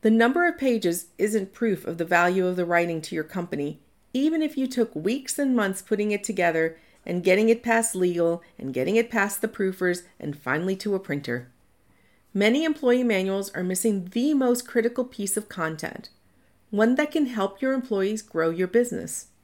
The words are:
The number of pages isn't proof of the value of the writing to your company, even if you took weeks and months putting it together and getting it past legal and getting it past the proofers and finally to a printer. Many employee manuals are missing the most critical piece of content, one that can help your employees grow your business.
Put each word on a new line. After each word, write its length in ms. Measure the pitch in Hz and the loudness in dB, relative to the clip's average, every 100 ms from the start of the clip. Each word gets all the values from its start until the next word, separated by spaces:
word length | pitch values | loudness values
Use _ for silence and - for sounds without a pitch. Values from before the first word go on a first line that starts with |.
The 100 | 220 | 6
number 360 | 226 233 277 349 | 6 6 4 0
of 120 | 339 | 2
pages 480 | 269 226 185 175 - _ | 0 2 0 -2 -8 _
isn't 340 | 208 214 190 | 0 0 -2
proof 320 | - 233 196 | -2 -2 0
of 140 | - 165 | -4 -6
the 60 | |
value 420 | 170 175 175 185 185 | 0 2 4 2 0
of 80 | |
the 100 | 180 | 0
writing 360 | 175 170 170 160 | 0 2 0 -4
to 120 | 156 165 | -6 -8
your 80 | |
company, 560 | 156 185 175 147 143 151 _ _ _ | -6 -6 -6 -4 -6 -8 _ _ _
even 300 | 254 294 320 | -2 0 0
if 140 | 311 302 | -2 -2
you 120 | 262 | -4
took 260 | 254 226 | 0 -2
weeks 460 | 156 170 262 262 - | -2 -2 -2 -4 -2
and 160 | 277 247 | 0 2
months 260 | 196 190 | 0 -2
putting 300 | - 208 208 | -4 -2 0
it 100 | 208 | -2
together 560 | 208 185 175 160 160 165 - _ | -4 0 2 2 0 -2 -20 _
and 200 | - 180 | -6 0
getting 240 | 175 185 220 | 4 4 4
it 160 | 233 | 2
past 320 | 233 226 226 185 | 2 0 0 0
legal 460 | 180 170 170 170 - - | 0 2 0 0 -6 -12
and 140 | 131 | -6
getting 220 | 127 135 | -2 0
it 160 | 220 226 | 2 0
past 300 | 226 202 - | 0 -2 -2
the 80 | 226 | -6
proofers 560 | - 190 185 180 175 - _ | -2 -2 0 -2 -2 -8 _
and 180 | - 143 | -10 -8
finally 380 | - 143 185 190 | -4 -2 -2 -2
to 180 | 208 | -2
a 60 | 196 | -4
printer. 500 | 196 143 139 120 123 _ _ _ _ _ _ _ _ | -2 -6 -4 -6 -8 _ _ _ _ _ _ _ _
Many 320 | 196 208 254 | 2 2 4
employee 380 | 320 302 254 247 | 0 0 2 2
manuals 480 | 240 196 190 196 196 | 4 0 0 -2 -4
are 100 | - | -6
missing 460 | 185 185 226 202 180 | -4 0 0 0 -2
the 220 | 226 269 | -2 2
most 340 | 294 254 247 - | 2 2 0 0
critical 360 | 247 226 240 | 0 0 -2
piece 320 | 254 - 202 208 | -6 -6 -4 -4
of 120 | 208 | -6
content, 600 | - 160 156 - - - _ _ _ _ _ _ | -6 -6 -4 -10 -12 -18 _ _ _ _ _ _
one 240 | 202 226 | 2 4
that 160 | 254 294 | 4 0
can 160 | 311 277 | 0 0
help 340 | 233 196 - | 0 -4 -2
your 120 | 262 | -2
employees 500 | 269 254 202 190 214 | -2 -2 -2 0 -2
grow 280 | - 165 165 | -6 0 0
your 180 | 165 185 | 0 0
business. 580 | 233 247 - - - - _ | 2 0 -2 -8 -10 -14 _